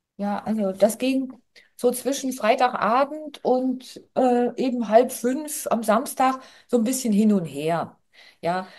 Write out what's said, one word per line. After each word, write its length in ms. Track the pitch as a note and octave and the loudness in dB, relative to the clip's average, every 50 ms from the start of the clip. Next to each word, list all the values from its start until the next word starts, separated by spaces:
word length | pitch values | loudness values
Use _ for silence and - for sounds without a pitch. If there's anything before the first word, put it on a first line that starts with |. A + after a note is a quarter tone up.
| _ _ _ - | _ _ _ -8
Ja, 240 | G3+ G3+ G#3 G3 - | -6 -6 -6 -6 -4
also 280 | - A3 A3 G3+ F#3+ F#3+ | -4 -4 -2 -2 -2 0
das 260 | G3 G3 A3+ A3 - | 2 2 2 2 2
ging 340 | B3+ C4 C4 C4+ C4 C4 - - _ _ _ - - _ _ | -2 -2 0 -2 -4 -6 -10 -18 _ _ _ -20 -20 _ _
so 160 | - - B3 | -2 0 0
zwischen 420 | B3 - - B3 C#4 C#4 - C4 B3 | 0 0 -2 -4 -4 -4 -4 -6 -6
Freitagabend 1120 | - - G#3+ B3+ B3+ B3+ B3 A#3+ - - G3+ A#3 C4 C#4+ C#4+ D4+ D#4 D#4 D4 - - - | -2 2 2 2 4 2 0 0 0 0 2 2 2 2 0 -2 -10 -14 -14 -12 -4 0
und, 600 | - B3+ B3+ C4 C4 B3+ C4 - - - - - _ - | 0 2 2 2 0 -4 -4 -8 -16 -20 -20 -18 _ -2
äh, 400 | - C4 B3+ B3 A#3+ B3 A#3+ A#3+ | 0 2 2 4 2 2 0 -2
eben 320 | - B3 C4 A#3+ B3 A3+ F#3+ | -2 -2 -2 -2 -2 0 4
halb 220 | G#3+ A#3 B3+ - | 6 6 6 4
fünf 560 | - - - B3 C4 D#4 D4+ D4+ - - - - | 0 -4 -2 -2 -2 -2 -6 -8 -8 -8 -4 -2
am 120 | A3+ A3+ A3 | -2 -2 0
Samstag 580 | A3 G#3 A3+ C#4 - - - C4 C4 C4 C4 - - - - _ - | 2 0 0 0 -2 -2 0 0 0 0 -2 -8 -16 -20 -20 _ -2
so 80 | B3 | 0
ein 80 | A#3+ G#3+ | 0 2
bisschen 280 | B3+ C4 C4 - A3+ G3+ | 0 -2 -2 -2 0 2
hin 200 | G3 A3 G#3+ G#3 | 4 4 4 4
und 140 | F#3+ E3+ | 2 0
her. 500 | C#3+ C3+ C#3 D3+ D#3+ E3+ E3 C#3 - - _ _ _ _ - - - _ _ - | -4 -8 -6 -4 -2 -2 -2 -4 -6 -10 _ _ _ _ -20 -20 -20 _ _ -4
Ja, 260 | E3 F3 F#3 F#3+ - - | -4 -4 -4 -6 -10 -14